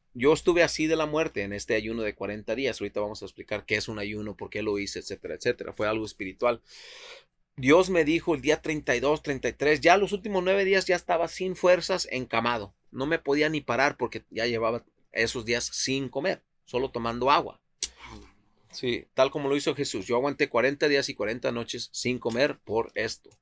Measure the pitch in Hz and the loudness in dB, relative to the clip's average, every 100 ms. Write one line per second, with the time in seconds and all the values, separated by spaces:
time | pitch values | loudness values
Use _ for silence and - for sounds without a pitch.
0 | _ - 131 156 - 170 160 - 156 160 | _ 0 4 4 4 4 4 2 0 0
1 | 151 151 160 - 101 101 - 110 107 117 | 0 0 -2 -2 -4 -6 0 0 0 -4
2 | 107 - 98 104 104 113 135 107 101 104 | -4 -4 -6 -6 -6 -2 -2 -2 -4 -4
3 | 104 107 95 - 92 104 - 107 - 107 | -4 -6 -12 -14 -8 -8 -2 -2 -2 -6
4 | 104 107 104 101 98 107 107 101 101 - | -6 -6 -8 -8 -8 -4 -2 -2 -4 -6
5 | - 95 87 78 123 120 - - 107 110 | -8 -10 -10 -4 -2 -2 -6 -4 -2 -2
6 | 107 - 95 92 120 117 _ - - - | -4 -8 -12 -2 0 0 _ -20 -20 -20
7 | - - - _ _ - 131 165 185 180 | -18 -20 -20 _ _ -2 6 6 6 4
8 | 151 165 165 156 151 156 - 156 143 123 | 4 2 0 0 2 0 0 -4 0 0
9 | 131 151 - 135 123 - 143 156 143 185 | 2 0 -2 -2 -2 0 2 4 6 6
10 | 190 196 208 190 180 196 190 196 185 175 | 4 -2 -2 0 2 2 2 2 2 0
11 | - 170 165 - 185 180 180 180 170 185 | 0 0 0 -4 -6 2 4 4 4 -2
12 | - 127 123 117 117 120 101 - _ - | -2 -6 -2 0 0 0 -4 -14 _ -8
13 | 139 165 - 143 151 156 135 120 143 139 | -2 -2 0 2 2 0 -2 2 2 0
14 | 117 113 - 104 120 113 113 117 - _ | -4 -6 -10 -4 -2 0 0 -2 -8 _
15 | _ - 113 131 110 120 117 - - 135 | _ -2 0 -2 -2 -2 -2 -4 -2 -2
16 | 131 139 170 170 _ _ _ 123 135 123 | -2 -4 -4 -4 _ _ _ -4 -4 -4
17 | 117 120 127 151 - - _ _ - - | -4 0 4 4 2 -10 _ _ -4 -4
18 | - 110 101 _ _ _ _ - 127 110 | -18 -18 -20 _ _ _ _ -6 -4 -4
19 | - - 135 151 139 143 151 143 139 113 | -4 2 2 2 -2 0 0 -2 -4 -4
20 | 95 120 139 139 143 120 123 143 151 139 | -2 0 0 0 0 2 2 2 2 2
21 | 131 - 104 120 135 120 117 117 - - | 0 -4 -4 -2 -2 -4 -6 -8 -10 -4
22 | 123 123 120 117 147 143 - 110 113 - | -2 -2 -2 0 0 0 -4 -2 -2 -4
23 | 113 - - - | -4 -6 -14 -20